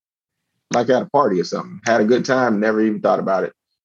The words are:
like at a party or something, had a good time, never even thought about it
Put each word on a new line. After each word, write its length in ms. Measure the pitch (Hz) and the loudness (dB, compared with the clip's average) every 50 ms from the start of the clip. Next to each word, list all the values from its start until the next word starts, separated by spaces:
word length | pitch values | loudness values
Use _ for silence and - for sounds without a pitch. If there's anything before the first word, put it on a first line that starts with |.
| _ _ _ _ _ _ _ _ _ _ _ _ _ - - | _ _ _ _ _ _ _ _ _ _ _ _ _ -4 -2
like 160 | 120 117 120 | -2 0 2
at 140 | 127 120 101 | 0 0 0
a 40 | |
party 340 | - - 143 139 139 95 90 | 0 0 2 2 2 2 0
or 40 | 87 | -2
something, 360 | - - 87 - - - - - | -2 -6 -8 -8 -10 -14 -8 -2
had 160 | 117 113 117 | 0 2 2
a 60 | 107 | 2
good 180 | 107 123 117 - | 2 2 2 2
time, 360 | - 131 131 127 120 107 101 | 0 0 0 0 0 0 0
never 200 | 107 110 110 110 | 0 0 0 2
even 220 | 110 110 107 98 - | 0 0 0 0 0
thought 160 | 98 95 95 | 0 0 0
about 260 | 92 95 95 92 90 | 0 -2 -2 -2 -2
it 80 | - - _ _ _ _ _ _ | -4 -8 _ _ _ _ _ _